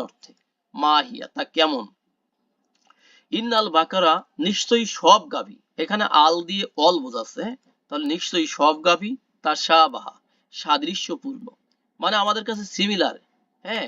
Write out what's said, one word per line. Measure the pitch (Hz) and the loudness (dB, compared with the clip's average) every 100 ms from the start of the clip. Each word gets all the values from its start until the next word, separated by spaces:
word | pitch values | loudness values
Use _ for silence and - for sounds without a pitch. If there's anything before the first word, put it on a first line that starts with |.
| 117 | -6
অর্থে। | _ - _ _ _ _ | _ -20 _ _ _ _
মা | - 151 151 127 | -2 2 2 0
হিয়া, | - - | -10 -12
তা | - 143 160 | -10 -6 0
কেমন। | 156 131 104 _ _ _ _ _ _ _ _ _ _ _ _ _ - | 0 0 -8 _ _ _ _ _ _ _ _ _ _ _ _ _ -8
ইন্নাল | 196 233 220 208 160 | -6 -2 -2 2 2
বাকারা, | 165 190 165 170 - - | 2 2 2 2 -2 -4
নিশ্চয়ই | 175 202 - 233 214 - | -2 -2 0 0 0 2
সব | 170 208 156 | 6 6 4
গাভী, | 139 196 - _ - | -10 -10 -16 _ -8
এখানে | 165 208 | -4 -2
আল | 208 151 156 170 | 2 6 6 4
দিয়ে | 170 196 - - | -4 -8 -6 2
অল | 160 175 | 2 2
বোঝাচ্ছে, | 127 120 110 - | -4 -10 -10 -10
হ্যাঁ? | 202 254 _ _ - | -10 -12 _ _ -10
তাহলে | 147 147 | -6 -4
নিশ্চয়ই | 175 - 180 156 | -4 -4 -4 -4
সব | - 147 156 | 2 2 2
গাভী, | 170 175 208 262 _ _ | 2 0 -2 -10 _ _
তা | 156 | -4
শাবাহা, | 151 - 160 156 120 - _ _ _ _ - | -2 2 4 4 0 -12 _ _ _ _ -10
সাদৃশ্যপূর্ণ, | 160 147 156 196 - 151 139 127 - _ _ _ _ - | -2 0 0 -8 -8 -8 -10 -14 -18 _ _ _ _ -6
মানে | 170 208 | -2 0
আমাদের | 202 214 | 0 -2
কাছে | 214 208 | -4 -8
সিমিলার, | 202 - 202 190 135 - _ _ _ _ | -8 -4 -2 0 -2 -2 _ _ _ _
হ্যাঁ, | 185 220 | -10 -8